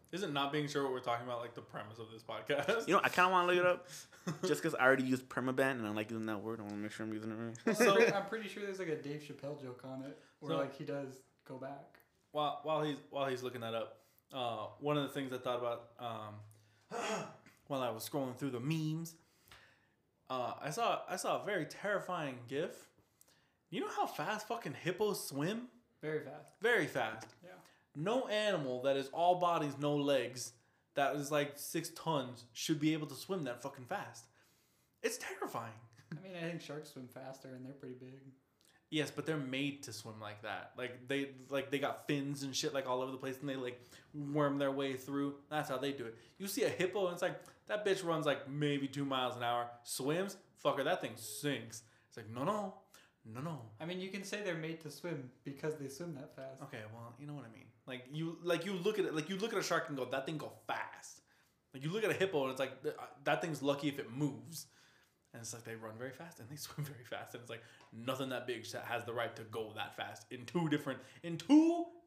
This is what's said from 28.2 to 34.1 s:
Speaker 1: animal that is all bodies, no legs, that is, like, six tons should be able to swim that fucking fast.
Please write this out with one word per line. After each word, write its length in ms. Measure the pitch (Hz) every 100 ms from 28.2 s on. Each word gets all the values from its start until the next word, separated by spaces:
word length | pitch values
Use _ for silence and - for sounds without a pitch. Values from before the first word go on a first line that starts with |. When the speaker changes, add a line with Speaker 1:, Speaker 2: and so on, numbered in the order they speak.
| 220
Speaker 1:
animal 540 | 214 214 175 131 123
that 140 | 135 139
is 120 | 131
all 220 | 160 175 175
bodies, 340 | 175 165 147 131
no 160 | 147 147
legs, 560 | 143 135 120 123 - - _ _ _ -
that 200 | 135 147
is, 160 | 143
like, 220 | 147 143 -
six 340 | - 165 165
tons 560 | - 165 147 123 120 -
should 260 | - - 151
be 140 | 156
able 140 | 156 147
to 80 | 127
swim 280 | - 190 135
that 160 | 120
fucking 240 | 139 131 123
fast. 400 | 190 117